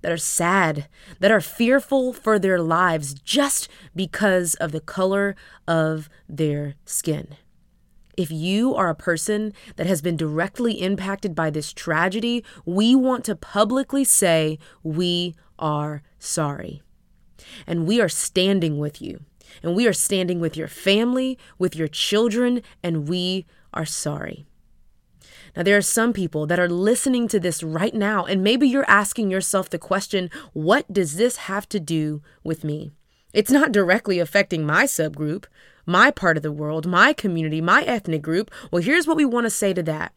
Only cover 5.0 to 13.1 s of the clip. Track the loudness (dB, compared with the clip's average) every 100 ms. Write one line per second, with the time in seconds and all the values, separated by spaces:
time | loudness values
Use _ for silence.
5 | 0 0 -2 -4 -16 -16 -2 0 2 -2
6 | -8 -20 _ -2 -2 0 -6 -10 -8 -6
7 | -4 -4 -6 -18 _ _ _ _ _ _
8 | _ -6 -4 -4 -2 0 0 2 0 -2
9 | -2 -2 0 -2 -4 -10 -20 -6 -2 0
10 | 0 -2 -2 -2 -4 -2 -2 0 -2 -2
11 | -4 -6 -6 -2 -2 -2 -8 -12 -4 0
12 | 0 0 -2 -4 -6 -14 -4 2 4 6
13 | 4